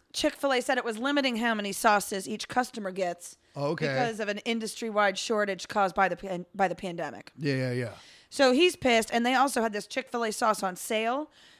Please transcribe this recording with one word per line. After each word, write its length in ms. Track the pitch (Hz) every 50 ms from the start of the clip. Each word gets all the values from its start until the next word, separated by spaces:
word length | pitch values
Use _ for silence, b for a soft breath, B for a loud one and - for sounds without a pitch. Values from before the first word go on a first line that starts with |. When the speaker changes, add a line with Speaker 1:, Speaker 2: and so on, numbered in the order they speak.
| _ _ -
Speaker 1:
Chick-fil-A 480 | - - 294 - - - 277 262 247
said 160 | - - 262 247
it 40 | -
was 120 | 240 220
limiting 380 | 214 247 277 285 285 269 262 233
how 180 | 214 240 233 220
many 180 | 214 202 196
sauces 560 | 180 - - 226 208 202 - - 208 190 185
each 200 | 190 214 208 -
customer 420 | - - 247 247 - - 233 202 185
gets 460 | 185 196 185 175 175 - - - - _ _ _ -
Speaker 2:
Okay. 300 | 143 143 147 170 - 156
Speaker 1:
because 320 | 143 135 135 247 226 220 202
of 80 | 214 202
an 100 | 202 208
industry-wide 800 | - 240 233 226 220 208 - - 233 226 202 208 208 196 190
shortage 500 | - - - 226 208 208 196 190 180 -
caused 260 | - - 208 196 185 170
by 120 | 202 190 180
the 60 | 170
pan-, 300 | - - 190 180 175 175 _ -
by 120 | 196 196
the 60 | 175 175
pandemic. 560 | - 202 180 170 170 156 - - 98 - - _
Speaker 2:
Yeah, 160 | 139 151 143 135
yeah, 160 | 131 131 127 123
yeah. 160 | 127 120 104 - B B B B B B B
Speaker 1:
So 200 | B - 277 254 254
he's 220 | 285 359 359 -
pissed, 360 | - - 254 233 226 214 - -
and 100 | 233 233
they 100 | 247 262
also 260 | 254 269 277 - 247
had 120 | 220 226 202
this 120 | 208 -
Chick-fil-A 460 | - - 262 247 - - 240 233 214
sauce 320 | 208 - 247 220 208 - 202
on 120 | 185 180
sale. 540 | - - - 226 214 226 233 254 285 302 - b b b b b